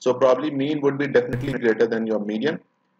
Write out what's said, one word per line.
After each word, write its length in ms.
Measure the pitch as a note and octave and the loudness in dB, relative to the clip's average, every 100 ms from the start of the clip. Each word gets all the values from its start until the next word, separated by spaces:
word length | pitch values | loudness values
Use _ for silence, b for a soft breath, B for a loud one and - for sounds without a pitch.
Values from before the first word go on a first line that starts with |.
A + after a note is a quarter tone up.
So 120 | B2+ | -2
probably 360 | B2 C3 C3 D3+ | 2 4 4 0
mean 300 | C#3 C#3 D3+ | -2 -2 0
would 180 | C#3 C#3 | 0 0
be 80 | C#3+ | 0
definitely 460 | B2 B2 B2 C#3 | 0 0 -2 -4
greater 340 | B2 A#2 A2 A2+ | -2 0 2 2
than 220 | A2+ A2+ | 0 -2
your 100 | G#2+ | -2
median. 400 | G#2 G#2+ C3+ F3 - _ _ _ | -2 -2 -2 -4 -10 _ _ _